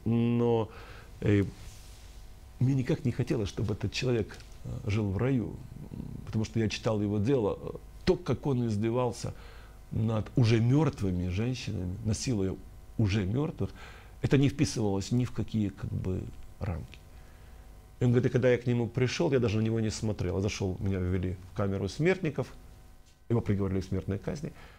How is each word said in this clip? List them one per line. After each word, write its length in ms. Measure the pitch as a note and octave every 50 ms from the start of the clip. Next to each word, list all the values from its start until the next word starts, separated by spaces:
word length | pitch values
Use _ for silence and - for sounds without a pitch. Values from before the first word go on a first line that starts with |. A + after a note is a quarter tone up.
| -
но, 640 | - A#2 A#2 A#2 A#2 A#2+ A#2+ A#2+ A#2+ A#2 A2+ G#2+ - - - - - - - - - - -
э, 220 | - - G#2 G2+ G2 - - - - - - - - - - - - - - - - - - - - - - -
мне 140 | B2+ B2+ C#3
никак 320 | C3 A#2+ - D#3+ - -
не 60 | B2
хотелось, 380 | A#2 - A#2+ - D#3+ B2 G#2 -
чтобы 260 | - - B2 - G#2+
этот 160 | - - G2+
человек, 440 | - - - C3 B2 A2+ G2+ - - - - - - - -
э, 60 | B2 A#2+ B2 - A#2
жил 220 | G2 A2+ G#2+ G2
в 60 | F#2 G2+
раю, 360 | A2+ C3 C#3 B2 G2+ D#2+ - - - - - - - - - - - - - - -
потому 180 | - - A2 A2
что 160 | - - A2+
я 100 | A2 G#2
читал 320 | - - - A#2+ A2 G#2
его 180 | G#2 G2+ G#2 G#2+
дело, 400 | G2+ B2 C#3+ C3 G#2+ F#2+ - -
э, 160 | - - - - - - - - -
то, 100 | - F3+
как 320 | F3 - - B2+ - - D3+
он 180 | C3+ B2 A#2+
издевался 680 | A#2 A2 G2+ A2 A2+ A2+ B2 B2+ A#2+ A#2 - - A#2 - - - - - - - - - - - -
над 340 | - G#2 A2 A2+ A2+ A2 G2 - -
уже 240 | - A#2+ A2 A#2+ A2+
мёртвыми 680 | A2+ A#2+ C3 D3 D#3+ C#3+ - - G2+ F#2+ F#2 F2+ F2 F2+
женщинами, 680 | F2+ G2 A2 B2 C3 - - - G#2+ F#2+ F#2 F2+ F#2 F#2+ A2+
насилуя 500 | G#2+ G#2+ - - - B2 G2+ F#2+ F#2+ - - - - - - - - - -
уже 280 | A2+ G2 F#2+ A2 F#2+
мёртвых, 440 | F2+ G#2+ C3 D3+ E3 - - G2 - - - - - - - - - - -
это 160 | - G#2+ D3 C3+
не 120 | C#3+ C3+
вписывалось 640 | - - D3+ - - B2 A2 G#2 G2 G2 G2 -
ни 140 | B2 B2 B2
в 60 | A#2 -
какие, 360 | - G#2 - - A2+ G#2 G2
как 220 | - - - A2
бы, 320 | G#2 F#2+ - F#2+ F#2 F#2 - A#2 - - - - - -
рамки». 400 | G2 G2 E2+ D2 B1 - - - - - - - - - - - - - - - - - - - - - - -
И 60 | B2
он 60 | B2
говорит: 180 | A#2+ B2 A#2 B2
И 40 | A#2+
когда 160 | B2+ A#2 B2+
я 80 | B2 A#2+
к 80 | - B2
нему 200 | A#2+ A#2+ A#2+ G#2
пришёл, 440 | - - B2+ A#2+ - - E3+ E3
я 80 | C#3 B2+
даже 180 | A#2 A2+ G2 A2
на 40 |
него 180 | A2 A2 A2+ A2+
не 100 | A2 A2
смотрел. 460 | G#2 - - A2 G2+ - F2+ F2+ F2+
Я 60 | F#2
зашёл, 360 | G2 G#2 - - G#2 F#2+ F2+ -
меня 200 | - G2 G2 F#2
ввели 360 | F2+ F2+ F#2 F#2+ F2+ F#2 F#2 - - -
в 60 | - -
камеру 300 | G2+ G2 F#2+ G2 G2 G2
смертников, 640 | - - D3 F3 F#3+ F#3 - D#3 C3 - B2+ - - - - - - - - - - - - - - _ - -
его 120 | A2+ A2+
приговорили 400 | - - G#2 G2 G2+ F#2+ F#2+ F#2+
к 40 | F#2
смертной 340 | - G2 F#2+ F#2 - G2 G2
казни. 320 | - - F#3 D3 D#3 - - - - - -